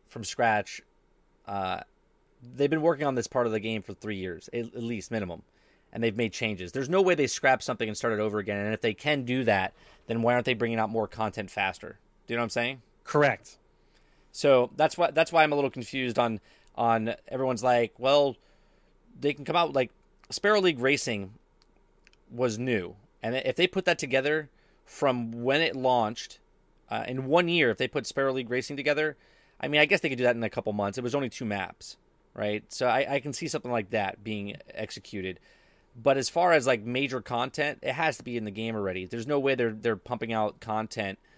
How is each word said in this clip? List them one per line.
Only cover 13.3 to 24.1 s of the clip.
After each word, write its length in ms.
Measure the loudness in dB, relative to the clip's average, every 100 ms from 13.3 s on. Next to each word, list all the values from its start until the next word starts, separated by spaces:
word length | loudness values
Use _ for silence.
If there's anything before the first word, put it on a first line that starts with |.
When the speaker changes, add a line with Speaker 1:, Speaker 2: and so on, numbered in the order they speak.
| 2 -8 -20 _ _ _ _ _ _ _
Speaker 1:
So 380 | 0 6 6 6 2
that's 200 | 0 2
why, 140 | 0
that's 220 | 2 4
why 100 | 6
I'm 80 | 6
a 40 | 4
little 160 | 0
confused 460 | -2 -8 -4 -2 2
on, 200 | 2 0 _ _ _ 0
on 400 | 2 4 2 -6 -6
everyone's 360 | -4 -2 0
like, 300 | 4 4 2 0
"Well, 400 | 4 4 4 0 _ _ _ _ _ _ _ -4
they 140 | -4
can 100 | -2
come 120 | -2 0
out," 160 | 2
like, 180 | 2 0 _ _ _ -12
Sparrow 320 | -2 2 4
League 180 | 4 2
Racing 540 | 2 2 0 -4 -6 -14 _ _ _ _ _ _ _ _ -12
was 260 | -2 -2 0
new. 380 | -2 -2 -2 -12 _ _
And 140 | -4 -2
if 220 | -2 0
they 100 | 0
put 160 | 0 0
that 140 | 0
together 500 | 0